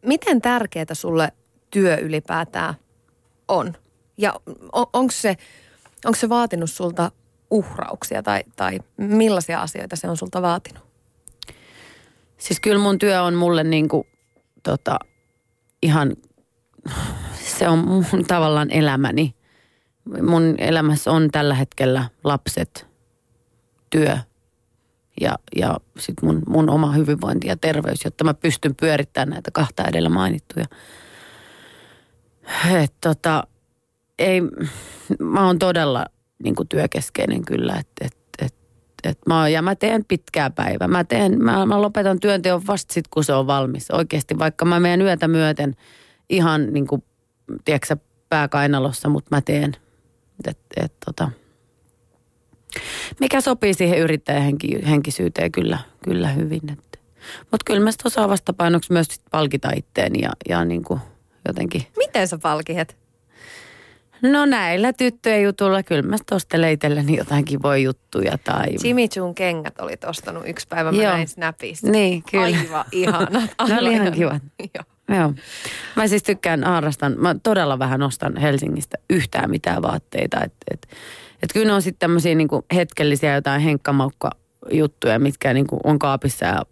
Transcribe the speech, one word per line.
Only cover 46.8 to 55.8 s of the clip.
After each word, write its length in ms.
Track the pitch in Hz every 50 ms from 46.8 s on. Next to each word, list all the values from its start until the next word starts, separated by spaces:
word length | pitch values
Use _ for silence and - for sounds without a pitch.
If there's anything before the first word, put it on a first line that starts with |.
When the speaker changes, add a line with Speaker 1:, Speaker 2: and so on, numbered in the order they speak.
| 139 135 147 131 - _ _ _ _ _ _ _ _ - - - -
Speaker 2:
tiedätkö 220 | - 156 143 -
sä, 100 | - 156 147 _ _ _ _ _ _
pää 200 | - 156 147 139
kainalossa, 600 | - 143 143 143 147 139 131 143 131 - - 147
mut 220 | 147 143 - _
mä 100 | - 143
teen. 320 | 135 - 147 147 147 143 143 - _ _ _ _ _ _ _ _ _ _ _ _ - -
Et, 100 | - _ _ _ -
et, 160 | - - 156 _ _ -
tota, 240 | - - - - 147 120 - _ _ _ _ _ _ _ _ _ _ _ _ _ _ _ _ _ _ _ _ _ _ _ _ _ _ - - - - - - - - - -
mikä 200 | 277 262 - 269
sopii 340 | 262 277 254 240 - 208 190
siihen 240 | - 185 170 180 160
yrittäjän 440 | 165 160 156 147 - - 143 143 139
henki-, 460 | 143 139 143 - - 143 - - 147
henkisyyteen 640 | 151 147 143 147 139 - 92 85 - - 82 87 82
kyllä, 260 | - 87 82 82 80